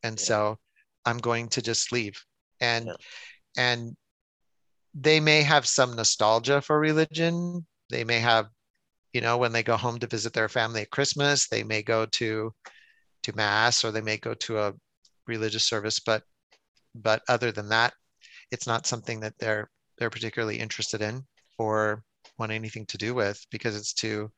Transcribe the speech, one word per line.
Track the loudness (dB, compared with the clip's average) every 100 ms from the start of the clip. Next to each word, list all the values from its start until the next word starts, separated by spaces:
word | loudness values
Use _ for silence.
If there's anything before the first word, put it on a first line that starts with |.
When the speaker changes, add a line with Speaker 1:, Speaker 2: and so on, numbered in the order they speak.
Speaker 1:
And | -6 -4
Speaker 2:
Yeah. | 0
Speaker 1:
so | 2 2 -2 _ _ _ _ -2
I'm | -2
going | 0 -2 0
to | -4
just | -2 -2 0
leave. | -2 -2 -8 -20 _ _ _
And, | 0 0 -2
Speaker 2:
Yeah. | -12 -16 -20 -20 -20 _ -2
Speaker 1:
and | 0 0 -4 -12 _ _ _ _ _ _ _ _ _
they | -2 4 6
may | 6 6
have | 6 4 4
some | 2 2 2
nostalgia | 0 4 4 4 4 2
for | 4 2
religion. | 4 2 2 2 0 0 -4 -6 -10 _ _
They | -6
may | 0 2
have, | 6 4 4 _ _ _ _ _ _
you | -2
know, | 0 2
when | 2
they | 0
go | 0 0
home | 0 -4
to | -4
visit | -4 -4
their | 0 0
family | 0 0 -2
at | -6
Christmas, | -2 -2 2 2 2 2
they | -2
may | -2 -4
go | 0 0 0
to, | -2 -2 -2 -6 -10 -20 -20 _ _ _ _
to | -10 -2
mass, | 2 4 4 2
or | 0
they | -2
may | -2 -4
go | -4 -6
to | -4 -2
a | -2 -4 _ _ _ _ -8
religious | -4 -2 0
service. | -2 0 -2 -4
But, | 0 -2 -2 _ _ _ _ _ _ -6
but | 0 0 2
other | 0 0
than | -4 0
that, | 2 2 0 _ _ -20 -20 -12
it's | -10 -2
not | -2 -2
something | -6 -6 -8
that | -8 -6
they're, | -2 -2 -4 _ _ _
they're | -6
particularly | -4 -8 -4 -4 -4
interested | -6 -6 -6 -4
in | -4 -6 -12 _ _ _
or | 0 2 0 -2 -8 _ -20 _
want | -6
anything | -4 -6 -10 -10
to | -6
do | -4
with, | 0 0 -2 -10
because | -6 -4 -4
it's | -6
too | -6 -4 -4 -8